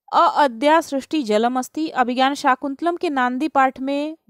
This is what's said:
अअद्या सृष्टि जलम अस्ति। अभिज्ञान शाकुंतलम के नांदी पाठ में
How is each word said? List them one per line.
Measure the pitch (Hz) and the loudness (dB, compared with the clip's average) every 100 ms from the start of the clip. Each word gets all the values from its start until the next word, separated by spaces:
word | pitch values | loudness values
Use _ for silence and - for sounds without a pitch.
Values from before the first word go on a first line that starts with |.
| _ | _
अअद्या | 277 339 - 285 226 285 320 | 2 4 4 0 2 2 2
सृष्टि | 311 269 - 311 | 2 -6 -4 -4
जलम | 220 214 233 254 | 0 0 0 -2
अस्ति। | 254 - 311 | -6 -6 -6
अभिज्ञान | - 240 254 262 | -2 -2 2 0
शाकुंतलम | 285 277 254 285 269 330 349 | 2 0 0 -2 -4 -4 -2
के | 359 | -4
नांदी | 269 247 254 311 | -2 -2 -2 -2
पाठ | 277 262 254 | 2 0 0
में | 262 285 302 320 | -4 -4 -4 -8